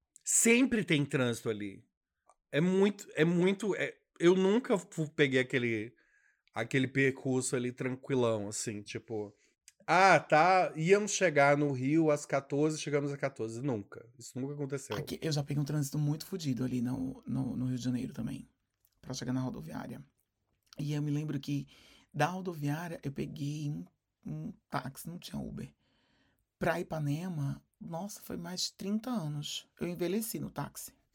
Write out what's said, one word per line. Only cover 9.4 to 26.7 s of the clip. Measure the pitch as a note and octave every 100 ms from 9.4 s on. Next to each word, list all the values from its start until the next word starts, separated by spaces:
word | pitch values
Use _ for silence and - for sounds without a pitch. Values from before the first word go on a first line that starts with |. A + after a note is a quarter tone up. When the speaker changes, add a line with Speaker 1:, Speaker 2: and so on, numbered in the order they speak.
| _ _ - _ -
Speaker 1:
"Ah, | E3+ F#3+ D#3+
tá, | - D3+ F3 F#3 D#3 D#3
íamos | E3 G3+ G#3
chegar | - F#3 D3 C#3 C#3+
no | D3
Rio | C3 C3 D#3+ D#3
às | D3
quatorze, | - C#3 - C#3+ D#3 D#3
chegamos | D#3 C#3+ C#3+
às | C#3+
quatorze." | C#3 C#3 A2+ A2+
Nunca. | C#3 A2 G2 - A#2 -
Isso | - B2+
nunca | C3+
aconteceu. | D3 C#3 C#3 - C#3
Speaker 2:
Aqui, | - -
eu | D#3+
já | D3
peguei | C#3+ C#3+
um | D3
trânsito | D3+ C#3 D3+
muito | D3 D#3
fodido | - F#3+ D#3 A#2
ali | B2+ B2+
no, | A#2+ C3 C3 - -
no, | C3 B2+
no | - B2+
Rio | B2+
de |
Janeiro | B2 B2 -
também, | - - - - _ _ _ _ _
pra | -
chegar | B2+ A#2+
na | B2+
rodoviária. | B2+ - - A2+ - - - _ _ _ _ _ _ -
E | D3
eu | D3
me | D3
lembro | D3 D#3 D3
que | C#3 C#3+ C#3 - - - _
da | D3 D3+
rodoviária | F#3 F#3 E3 C#3+ C#3 F3 E3
eu | C#3+
peguei | C#3 D3 - C#3 D3+ D3
um, | D#3+ F3+ _ _ _
um | - D#3 D#3 - _
táxi, | C#3+ C3 C#3 E3
não | F3
tinha | - -
Uber. | - - C#3 _ _ _ _ _ _ _ _ -
Pra | F3+